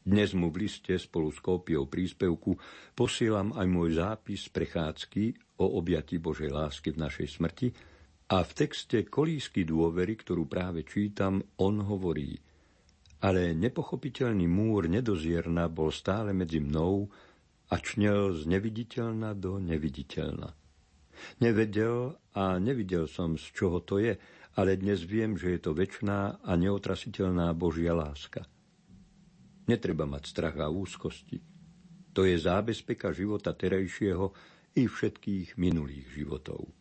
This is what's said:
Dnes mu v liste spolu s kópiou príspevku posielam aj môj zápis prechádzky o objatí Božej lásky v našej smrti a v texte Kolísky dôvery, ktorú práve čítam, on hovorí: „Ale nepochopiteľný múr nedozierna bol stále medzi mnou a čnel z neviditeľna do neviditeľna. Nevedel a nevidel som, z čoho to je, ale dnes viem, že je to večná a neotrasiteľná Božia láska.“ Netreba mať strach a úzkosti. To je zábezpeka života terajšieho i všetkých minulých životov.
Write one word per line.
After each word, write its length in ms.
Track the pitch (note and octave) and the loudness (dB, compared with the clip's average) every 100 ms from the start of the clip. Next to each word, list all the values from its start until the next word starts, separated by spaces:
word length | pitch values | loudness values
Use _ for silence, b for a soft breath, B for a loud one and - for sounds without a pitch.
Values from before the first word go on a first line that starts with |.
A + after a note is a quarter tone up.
Dnes 300 | - G#2 G2+ F#2+ | 4 4 4 2
mu 160 | E2+ | 0
v 120 | E2 G#2 | 0 -4
liste 260 | - - | -6 -2
spolu 380 | F#2 - F2 D#2 | -2 -2 -2 -2
s 80 | D2 | -2
kópiou 480 | - F#2 - D#2 C#2 | -2 -2 2 0 0
príspevku 640 | - F#2 - F#2 E2 - F#2 B B B | -2 -4 0 0 0 0 -2 B B B
posielam 560 | - A#2+ - A#2 G#2+ G2 A2+ | -2 0 2 2 2 0 0
aj 100 | F#2 | 2
môj 320 | F2+ E2+ D#2+ | 4 2 2
zápis 480 | F2+ A2 - G2 - | 0 -4 -8 -10 -6
prechádzky 1120 | - E2 F2 D#2 D#2 - - A2 - _ - | -4 -2 -2 -4 -6 -6 0 0 -2 _ -2
o 180 | F#2 - | 0 0
objatí 420 | E2+ E2 D2 F2 | 0 0 0 -4
Božej 320 | E2 D2 D2+ | -2 -4 -2
lásky 400 | C#2+ D2+ - - | -2 -4 -4 -6
v 80 | D#2 | -4
našej 260 | D#2 - D2 - | -4 -4 -8 -2
smrti 280 | E2 - B2 B B B B _ _ | -2 0 -4 B B B B _ _
a 100 | F#2+ E2+ | 0 0
v 40 | |
texte 480 | - D3 - - A#2 - | 0 -2 -2 -2 0 0
Kolísky 560 | - D#3+ D#3 - - E2 | 0 0 0 -4 -2 2
dôvery, 480 | D#2+ E2 E2+ F#2 A2 | 4 2 2 -2 -2
ktorú 300 | - F2 D#2 | -2 -2 0
práve 400 | F2+ F2+ E2+ D#2+ | -2 -2 -4 -4
čítam, 560 | - G#2 G#2 G2 F#2+ - - | -2 -2 0 0 0 -4 0
on 240 | F#2+ G#2 | 2 2
hovorí: 560 | G2+ G2+ F#2 D2+ C#2+ - b b b b b b b - G2 | 0 0 0 -2 -4 -8 b b b b b b b 0 2
„Ale 320 | F#2 F2 D#2+ | 4 4 2
nepochopiteľný 880 | A2 D3 - E3+ C#3+ - B2+ G#2 E2+ | 0 0 -4 -4 -6 -2 0 4 4
múr 400 | F2+ A2 G#2 E2 | 4 4 2 4
nedozierna 800 | G2 B2 F#2+ D#2 E2+ E2+ E2+ E2+ | 2 2 0 0 0 0 0 0
bol 240 | D#2+ D#2 | 0 -2
stále 400 | - - G2+ G#2+ | 0 -2 -2 0
medzi 320 | F#2+ F2+ D#2 | -2 0 0
mnou 480 | C#2+ D#2 E2+ G2 G2+ B B B B _ _ | 0 0 2 2 -2 B B B B _ _
a 60 | G2 | -4
čnel 560 | - - G#2 G2+ G2+ E2 | -2 0 2 4 2 0
z 80 | D2+ | 0
neviditeľna 840 | F#2 A2 A2 A2+ - A2+ A2 A2 | 0 0 -6 -8 -4 -4 -4 -4
do 240 | G#2 F#2 G2 | -4 -4 -4
neviditeľna. 880 | F2+ D#2+ D2+ C2+ C#2 - D2+ D2 - - _ _ _ _ _ B B B | -2 -2 -2 -6 -8 -6 -6 -6 -8 -14 _ _ _ _ _ B B B
Nevedel 720 | A#2 G#2+ A2 G#2 A2+ A#2+ B2 E3 _ - | 4 4 4 2 2 2 -2 -8 _ -2
a 180 | F#2+ F#2 | 0 2
nevidel 480 | G2+ C3+ F#2+ F2+ | 2 0 0 0
som, 320 | D#2 - E2+ D#2+ | 0 -2 -2 -2
z 100 | - | -6
čoho 320 | - G2 E2+ | -2 0 0
to 160 | - G2 | 0 0
je, 160 | A2+ G2+ B B B - | 2 -2 B B B 0
ale 240 | F#2+ F#2+ | 2 4
dnes 240 | G2 G2+ | 2 0
viem, 320 | E2+ A2 A2 F#2+ | 0 0 0 0
že 180 | F2+ | -2
je 60 | F2 | -2
to 160 | F2+ D#2 | -2 0
večná 640 | F#2+ - G2+ G2+ G2+ - | 0 0 -2 0 -2 -4
a 160 | - F2 | 0 2
neotrasiteľná 960 | F#2 G2+ - F#2 - - F#2+ F2+ E2+ | 4 2 -2 -6 -6 -2 0 2 2
Božia 400 | E2 F2 D#2+ E2+ | 2 0 0 2
láska.“ 560 | E2+ D2+ D2 - - - _ _ _ _ - - - - - - - - | 0 -2 -8 -12 -12 -12 _ _ _ _ -20 -20 -20 -20 -20 -20 -8 2
Netreba 320 | A#2+ F#2 D#2 | 2 2 0
mať 240 | D2+ C#2 - | -2 -4 -6
strach 320 | - D#2+ D2+ | -2 -2 -2
a 80 | D2+ | -2
úzkosti. 720 | E2+ F#2 - E2 - - - - - - - - - - - | -2 -4 -6 -8 -8 -12 -12 -12 -20 -20 -20 -20 -20 -6 2
To 80 | F#2+ | 4
je 80 | |
zábezpeka 800 | F2 F2 F#2 A2 A2 - A#2 G2+ | 4 4 2 0 -4 -4 -4 -4
života 400 | D#2 G2+ G#2 - | -2 -2 -2 -2
terajšieho 720 | - F#2 F#2+ F#2+ - G#2 F2 F#2+ B B B B | -2 0 0 0 0 0 2 -2 B B B B
i 160 | - A#2+ | 2 2
všetkých 640 | - A2+ - - G2 F2 - | 2 -4 -4 -6 -6 -6 0
minulých 480 | F2+ E2+ C#2+ C#2 C2 | 2 2 -2 -10 -12
životov. 560 | D2 D2 C2 - G1+ - - | -8 -6 -6 -8 -10 -10 -14